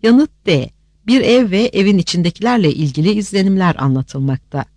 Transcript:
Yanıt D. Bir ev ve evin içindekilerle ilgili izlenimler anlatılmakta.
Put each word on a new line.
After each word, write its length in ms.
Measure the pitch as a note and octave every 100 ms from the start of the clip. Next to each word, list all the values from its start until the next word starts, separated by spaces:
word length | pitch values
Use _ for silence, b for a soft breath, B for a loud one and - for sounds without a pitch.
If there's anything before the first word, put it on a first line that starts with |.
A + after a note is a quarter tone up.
Yanıt 280 | A3 A#3+ D4+ _ -
D. 240 | D3+ A#2 _ _ _ G#3
Bir 140 | B3+
ev 300 | A3 A#3+ A#3
ve 200 | F#3 A3+
evin 260 | - G3 G3+
içindekilerle 720 | F3 F3 F3 - A3 B3 E3+
ilgili 400 | C#3+ D3+ C3 D#3+
izlenimler 640 | G#3 G3+ G3 G3 F#3+ F3+ D#3
anlatılmakta. 840 | C3+ C3 C3 C#3+ C3+ C3 _ C#3+ C3